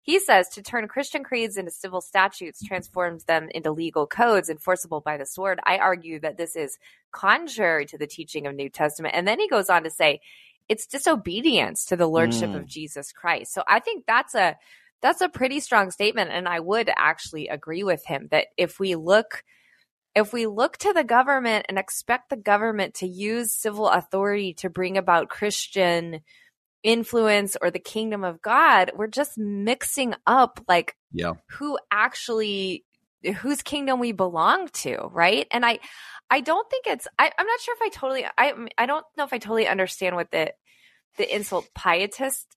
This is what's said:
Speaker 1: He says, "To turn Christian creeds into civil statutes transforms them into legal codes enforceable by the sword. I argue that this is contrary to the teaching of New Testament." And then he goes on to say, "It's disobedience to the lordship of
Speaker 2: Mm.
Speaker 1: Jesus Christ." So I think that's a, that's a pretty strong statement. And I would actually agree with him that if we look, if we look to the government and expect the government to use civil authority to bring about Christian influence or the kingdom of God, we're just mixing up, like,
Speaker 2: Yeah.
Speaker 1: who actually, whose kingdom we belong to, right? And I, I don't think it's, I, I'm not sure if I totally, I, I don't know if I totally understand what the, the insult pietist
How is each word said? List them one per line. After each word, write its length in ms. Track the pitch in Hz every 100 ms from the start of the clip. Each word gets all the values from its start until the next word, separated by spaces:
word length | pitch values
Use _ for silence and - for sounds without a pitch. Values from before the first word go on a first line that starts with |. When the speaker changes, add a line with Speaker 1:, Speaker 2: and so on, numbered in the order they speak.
Speaker 1:
He 160 | - 370
says, 300 | 392 202 180
"To 140 | -
turn 240 | 196 240 214
Christian 360 | - 285 302
creeds 340 | 269 240 226 202
into 120 | 180
civil 320 | - 190 180
statutes 580 | - 196 190 - 170 - 208
transforms 600 | 185 - 185 175 165 -
them 240 | 165 156
into 180 | - 156
legal 360 | 156 165 156 147
codes 420 | - 240 208 170
enforceable 500 | 156 - 185 170 156
by 160 | 151 151
the 100 | 139
sword. 320 | - 190 180
I 140 | - 185
argue 420 | 185 180 165 156
that 160 | 156 147
this 180 | 165 165
is 240 | 139 - _ _ _
contrary 760 | - 190 247 330 226 180 160 143
to 140 | 147
the 80 | 147
teaching 400 | - 151 156 143
of 80 | 139
New 120 | 139
Testament." 440 | - 151 156 160 156
And 120 | 185
then 120 | 247
he 80 | 415
goes 220 | 233 190
on 140 | 175
to 80 | 160
say, 300 | - 156 143 - - - _ _
"It's 200 | 220 -
disobedience 1000 | 277 349 285 185 190 311 214 110 78 -
to 100 | 175
the 120 | 165
lordship 420 | 165 165 - - 92
of 80 |
Speaker 2:
Mm. 40 | 135 156
Speaker 1:
Jesus 340 | 151 143 143
Christ." 400 | - 175 156 -
So 100 | - -
I 120 | 220
think 260 | 440 392 -
that's 260 | 233 -
a, 240 | 233 180 - _ - _ _
that's 200 | 262 330
a 80 | 359
pretty 300 | - 254 285
strong 320 | - 233 190
statement. 400 | - 202 220 175
And 160 | 175 185
I 120 | 170
would 300 | 170 220 208 -
actually 500 | 147 160 - 156 151
agree 360 | 143 160 165
with 220 | 202 160 -
him 220 | 139 147
that 160 | 156 - -
if 220 | 170 -
we 160 | 196 170
look, 480 | 160 208 226 - _ _ _ _ _ _ _ 208
if 180 | 208
we 120 | 240 226
look 300 | 208 294 -
to 160 | 403
the 100 | 359
government 640 | 240 240 262 269 240 214 -
and 80 | 190
expect 520 | 190 - - 247 _
the 60 | 220
government 580 | 202 208 226 214 190 -
to 120 | 185
use 480 | 180 208 233 226 -
civil 320 | 220 208 214
authority 680 | 185 - 190 202 202 196 165
to 140 | 180
bring 280 | 175 185 190
about 320 | 185 170 -
Christian 920 | - 208 202 - 202 180 170 170 160 _ _ _ _ _ _
influence 720 | 214 233 220 233 220 208 202 -
or 80 | 175
the 100 | 175
kingdom 440 | - 220 220 208
of 180 | 185 165
God, 500 | 208 254 320 220 185 -
we're 120 | 214
just 300 | 233 294 -
mixing 800 | 208 202 208 262 - - 254 - -
up, 340 | 254 240 - -
like, 280 | 175 165 - _
Speaker 2:
Yeah. 220 | - 87 - _
Speaker 1:
who 260 | - 285 277 _
actually, 920 | 202 240 - - 220 214 196 190 180 _ _ _ _ 165 202
whose 240 | 262 285
kingdom 380 | - 294 269 254
we 120 | 240
belong 540 | 196 185 170 180 349 359
to, 280 | - 143 - -
right? 360 | 180 170 240 311
And 140 | 240 240
I, 140 | 226 - - - - _
I 120 | 269
don't 260 | 262 349 427
think 180 | 523 453
it's, 200 | 285 - -
I, 120 | 262 -
I'm 80 | 392
not 120 | 466
sure 160 | - 466
if 60 |
I 60 | 440
totally, 360 | - 262 269 - -
I, 160 | 277 269 233 -
I 80 | 247
don't 180 | 302 - -
know 80 |
if 100 | 277
I 40 | 247
totally 300 | 208 226 220
understand 480 | 190 185 - 185 175
what 160 | 170
the, 220 | 165 156 - _ _ _ _ _ -
the 160 | - 202
insult 340 | 202 180 - -
pietist 680 | 185 170 202 - 269 - -